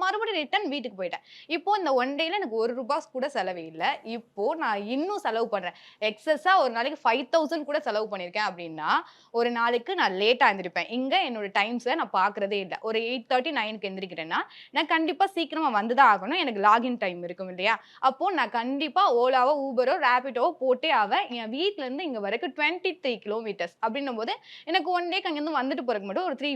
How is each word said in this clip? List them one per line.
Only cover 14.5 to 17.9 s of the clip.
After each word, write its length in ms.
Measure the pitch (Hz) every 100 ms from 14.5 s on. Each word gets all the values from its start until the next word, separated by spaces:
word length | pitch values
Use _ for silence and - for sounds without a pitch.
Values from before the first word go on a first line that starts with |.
| - -
நான் 160 | 277 320
கண்டிப்பா 400 | 320 320 320 381
சீக்கிரமா 420 | 339 302 311 311 214
வந்துதான் 320 | 220 247 254
ஆகணும், 280 | 202 196 359
எனக்கு 180 | 294 208 202
லாகின் 320 | 226 247 240
டைம் 240 | 196 175
இருக்கும் 260 | 175 180 190
இல்லையா? 220 | 180 196 220 -